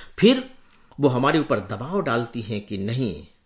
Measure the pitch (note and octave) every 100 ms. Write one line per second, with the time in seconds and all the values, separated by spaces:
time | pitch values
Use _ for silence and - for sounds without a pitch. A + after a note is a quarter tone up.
0 | - - G#3+ C4 B3+ - - _ _ -
1 | C#3 B2 C3+ D#3 C#3+ A2+ F#2+ G#2 C3+ G3
2 | D3 A#2 A#2+ A#2+ G#2+ G#2 - F#2+ G2+ B2
3 | A#2+ D2+ D2+ _